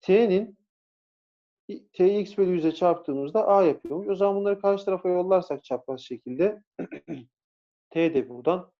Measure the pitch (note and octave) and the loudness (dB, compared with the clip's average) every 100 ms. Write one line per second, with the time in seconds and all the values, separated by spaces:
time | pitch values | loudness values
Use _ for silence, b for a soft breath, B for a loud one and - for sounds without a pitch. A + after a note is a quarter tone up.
0 | - G3 A#3 F#3 A3+ - _ _ _ _ | 4 4 4 0 -2 -12 _ _ _ _
1 | _ _ _ _ _ _ _ G3+ _ - | _ _ _ _ _ _ _ -16 _ 2
2 | F#3 G#3 G3+ - F#3+ F3+ D#3+ D#3 F3+ E3+ | 2 2 -2 0 0 2 0 2 0 0
3 | - C#3 C#3 G3+ G#3+ G3 F3+ C3+ - D3 | -2 -4 -2 0 4 4 4 2 -6 -8
4 | G3+ F#3 G3+ G3 G3+ G3+ G3+ G3+ G3 F#3 | -4 0 0 0 -2 0 0 -2 -2 -4
5 | F#3 F3+ F3+ F#3+ F3+ C#3+ - B2 - B2+ | 0 0 2 0 0 -10 -6 -8 -8 -12
6 | - A#2 - B2+ F#3 G#3 _ - F3 - | -10 -14 -12 -2 -2 -2 _ -14 -14 -14
7 | - C#3+ A#2+ _ _ _ _ _ _ E3 | -14 -14 -14 _ _ _ _ _ _ -2
8 | E3 D3+ A#2 B2 B2 F3+ F3+ _ | 0 0 -4 -6 -2 -2 -6 _